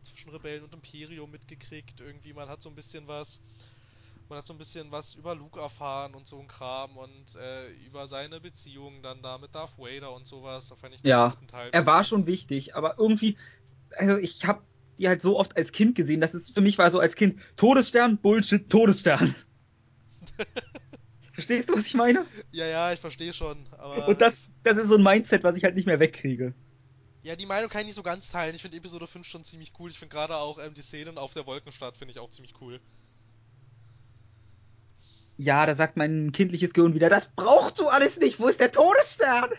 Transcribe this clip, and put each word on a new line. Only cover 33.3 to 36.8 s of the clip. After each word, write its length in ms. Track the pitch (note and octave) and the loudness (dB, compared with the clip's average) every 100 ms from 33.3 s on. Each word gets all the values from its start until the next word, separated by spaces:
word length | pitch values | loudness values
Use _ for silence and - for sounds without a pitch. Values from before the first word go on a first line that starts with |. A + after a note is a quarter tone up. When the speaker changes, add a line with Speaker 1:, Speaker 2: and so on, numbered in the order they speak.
| _ _ _ _ _ - - - _ _ _ _ _ _ _ _ _ _ _ _ - | _ _ _ _ _ -20 -20 -20 _ _ _ _ _ _ _ _ _ _ _ _ -8
Speaker 2:
Ja, 280 | C#3 C#3 D#3 | 0 2 2
da 80 | C#3+ | 0
sagt 200 | D#3 - | -4 -2
mein 340 | D3+ D#3 D3+ | -4 -2 -4
kindliches 420 | C3+ F#3 F3 F3 | -2 -2 0 -2
Gehirn 200 | E3+ | 2